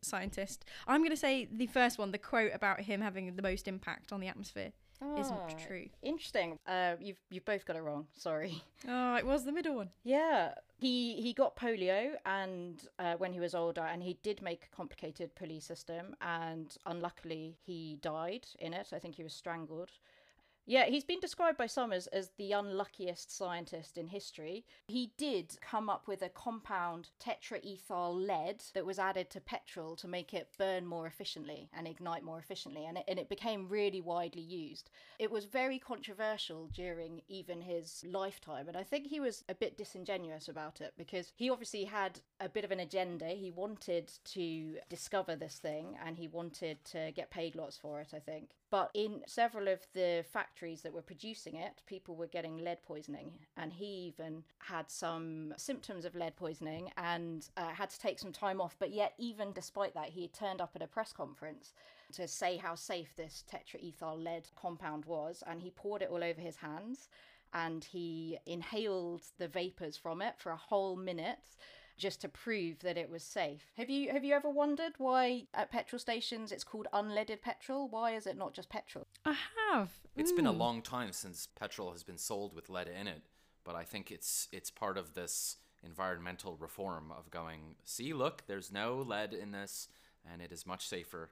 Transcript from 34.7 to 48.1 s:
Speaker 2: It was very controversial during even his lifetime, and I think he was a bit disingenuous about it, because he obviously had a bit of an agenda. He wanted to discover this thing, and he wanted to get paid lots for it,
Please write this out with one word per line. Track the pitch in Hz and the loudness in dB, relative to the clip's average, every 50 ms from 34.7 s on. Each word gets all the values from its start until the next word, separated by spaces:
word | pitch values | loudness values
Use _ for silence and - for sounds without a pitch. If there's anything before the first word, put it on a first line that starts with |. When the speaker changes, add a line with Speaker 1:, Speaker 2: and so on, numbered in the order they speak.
| - - - - - - - - - | -8 -12 -14 -16 -20 -20 -20 -14 -2
Speaker 2:
It | - 220 208 | 0 0 2
was | 226 214 202 | 2 0 0
very | 202 - 254 254 269 262 254 | 0 2 4 4 4 2 0
controversial | - - 240 202 - 214 196 202 220 214 214 202 - - 165 160 165 156 | -2 -4 -6 -6 -6 -6 -2 2 2 2 2 2 -2 -4 -4 -6 -6 -6
during | - 180 180 180 170 165 165 165 165 165 - | -6 -4 -2 -2 -2 -2 -4 -6 -6 -10 -10
even | - 196 190 175 175 175 170 | -10 -10 -8 -6 -6 -6 -6
his | 175 180 175 170 160 160 - - 160 | -2 0 0 0 0 -2 -8 -8 -4
lifetime, | 180 180 190 190 196 196 - - 156 151 131 143 | -2 0 0 0 0 -2 -6 -8 -6 -6 -6 -4
and | 165 160 | -4 -4
I | 180 196 | -6 -2
think | - 285 294 285 | 0 0 0 0
he | 277 302 302 | -2 -2 0
was | 277 247 202 - - - | 0 0 0 -2 -4 -6
a | 185 | 0
bit | - 226 - - | 0 0 0 0
disingenuous | - - - - 185 180 208 196 185 175 160 156 156 - 170 | -2 -8 -8 -10 -6 -2 -2 0 0 -2 -4 -6 -8 -8 -8
about | 139 156 151 156 - - | -6 -6 -6 -6 -6 -8
it, | 151 - - - | -10 -10 -10 -12
because | 165 - 196 180 175 - - | -8 -4 -4 -4 -4 -4 -4
he | - 240 254 | 0 2 2
obviously | 254 240 233 - - 208 190 | 2 2 -2 -4 -2 -2 -2
had | 202 214 208 196 185 180 - - _ _ - | 0 2 2 2 2 0 -4 -14 _ _ -6
a | 196 | -6
bit | 185 - 214 202 | -2 0 -2 0
of | 185 | 2
an | 196 180 | 2 0
agenda. | 180 147 190 190 180 180 175 156 160 165 | 0 2 2 2 2 2 0 -2 -2 -2
He | 185 202 190 185 | -2 -2 -4 -4
wanted | 170 175 196 214 214 202 - 196 175 170 - - - - - | -2 -2 -2 -2 -4 -4 0 2 2 2 2 -2 -8 -16 -14
to | - - 190 175 165 160 160 160 156 156 - - | -6 -2 0 0 0 0 -2 -2 -4 -6 -6 -8
discover | - 170 165 - - - 190 185 170 160 | -8 -8 -8 -4 0 2 2 2 2 -2
this | 143 160 151 - | -2 -4 -6 -6
thing, | - - 160 151 151 160 185 202 - - | -6 -4 -2 -2 -2 -4 -6 -8 -6 -6
and | 165 165 | -6 -6
he | 170 170 | -6 -6
wanted | 156 165 170 170 170 - - 180 160 151 - - - | -6 -4 -4 -4 -6 -4 -4 -4 -4 -4 -6 -8 -8
to | - 165 160 160 147 | -4 -4 -4 -2 -2
get | 175 151 - | -4 -6 -4
paid | - 180 170 160 147 | -4 -2 -2 -2 -2
lots | 160 156 143 - | -4 -6 -6 -8
for | - - 151 147 147 | -8 -8 -6 -6 -6
it, | 156 - | -6 -8